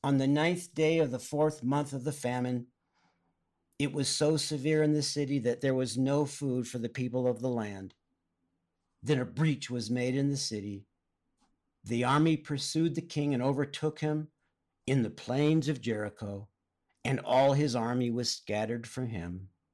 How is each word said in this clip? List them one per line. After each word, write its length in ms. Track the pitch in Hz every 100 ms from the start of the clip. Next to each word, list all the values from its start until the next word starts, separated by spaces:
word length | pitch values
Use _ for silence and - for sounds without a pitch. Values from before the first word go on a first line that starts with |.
On 140 | 139 139
the 100 | 135
ninth 460 | 147 160 175 180
day 260 | - 156 165
of 120 | 147
the 80 | 123
fourth 420 | - 143 156 147
month 320 | 120 143 143
of 100 | 139
the 100 | 127
famine, 540 | 139 123 123 123 123 120 _ _ _ _ _ _ _ _ _ _ _
it 140 | 143
was 160 | 147 135
so 300 | - 151 156
severe 440 | - 151 139 156
in 120 | 151
the 100 | 151
city 360 | 139 147 139 139
that 220 | 117 117
there 120 | 139
was 240 | 131 131 113
no 280 | 131 143 143
food 420 | - 139 127 120
for 120 | 127
the 100 | 117
people 380 | 127 127 123 123
of 140 | 120
the 80 | 127
land. 460 | 120 107 98 95 _ _ _ _ _ _ _ _ _ _ _
Then 160 | 113 147
a 60 | 127
breach 440 | - 160 143 -
was 200 | 123 107
made 260 | 123 123 131
in 140 | 139
the 80 | 139
city. 480 | - 107 101 101 104 _ _ _ _ _ _ _ _ _
The 200 | 101 117
army 340 | 123 143 160 156
pursued 580 | 151 143 - 160 165 165
the 60 |
king 320 | 170 151 147
and 80 | 131
overtook 580 | 127 139 143 - 156 151
him 320 | 151 151 156 _ _ _ _ _ -
in 180 | 135
the 60 | 113
plains 580 | - - 131 147 160 139
of 120 | 139
Jericho, 680 | 120 107 104 - 104 101 101 _ _ _ _ _ -
and 140 | 131
all 320 | - 127 139
his 220 | 139 147 120
army 340 | 113 123 123
was 220 | 120 120
scattered 560 | - - 104 110 120 117
from 200 | - 127
him. 420 | 107 85 90 95 _ _